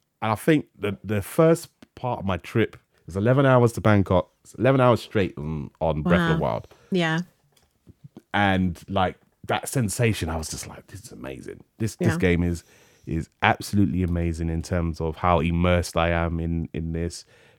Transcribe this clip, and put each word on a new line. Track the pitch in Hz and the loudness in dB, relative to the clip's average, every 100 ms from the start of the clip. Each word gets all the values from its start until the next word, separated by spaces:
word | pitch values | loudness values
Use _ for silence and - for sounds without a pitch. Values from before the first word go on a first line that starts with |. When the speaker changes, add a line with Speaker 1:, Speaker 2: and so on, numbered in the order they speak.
| _ - | _ -8
Speaker 1:
And | 110 | -4
I | |
think | 107 - 156 - - | -2 2 2 0 -8
the, | 101 98 | -8 -6
the | 95 107 | -4 -4
first | - - 160 165 - _ - | -4 2 4 4 -2 _ -20
part | - 127 120 | -10 -8 -6
of | |
my | 95 87 | -2 -4
trip | - 117 104 - _ _ - | -2 -2 -2 -4 _ _ -10
was | 95 | -2
eleven | 110 131 135 | 2 4 6
hours | 127 120 | 6 4
to | - | 4
Bangkok. | 107 101 95 92 - _ | 4 4 4 2 0 _
It's | - | -20
eleven | - 120 135 | -2 2 4
hours | 127 113 | 4 4
straight | - 110 87 - | 0 -2 -2 -4
on, | 73 78 67 - | -8 -6 -8 -4
on | 80 76 | -2 -2
Breath | 78 87 85 | 2 2 2
of | 80 | 0
the | |
Speaker 2:
Wow. | 67 | -2
Speaker 1:
Wild. | 57 - _ - | -4 -8 _ -4
Speaker 2:
Yeah. | 185 165 160 180 _ _ _ _ _ _ - - - _ | -2 0 -2 -6 _ _ _ _ _ _ -20 -20 -20 _
Speaker 1:
And, | 98 101 92 92 85 - | 0 2 2 0 -4 -6
like, | 95 92 - _ _ - | -2 -2 -4 _ _ -6
that | 110 - | -6 -4
sensation, | 139 107 - 117 101 82 | -2 -2 0 0 0 -4
I | 80 | -6
was | 80 | -8
just | - - | -10 -12
like, | - - | -16 -18
"This | - | -20
is | - | -18
amazing. | - 65 69 50 - - - | -16 -14 -14 -14 -18 -18 -6
This, | 107 - | -6 0
this | 175 | 0
Speaker 2:
Yeah. | 165 | 2
Speaker 1:
game | 92 85 | 2 4
is, | 87 85 - _ _ _ - | 2 -2 -10 _ _ _ -6
is | 80 - - | -6 -6 0
absolutely | 101 - - 101 98 90 | 0 0 -2 0 2 2
amazing | 90 85 85 80 82 | 0 0 -2 -2 -4
in | 80 | -4
terms | - 87 82 78 | -4 -2 -2 -4
of | 80 80 | -6 -2
how | 90 85 | 2 2
immersed | 82 85 90 87 90 85 | 2 2 2 2 0 -2
I | 85 | 0
am | 85 82 82 | 0 -2 -2
in, | 82 82 80 | -4 -4 -6
in | - 82 | -6 -6
this, | 82 85 - - _ _ | -4 -6 -8 -20 _ _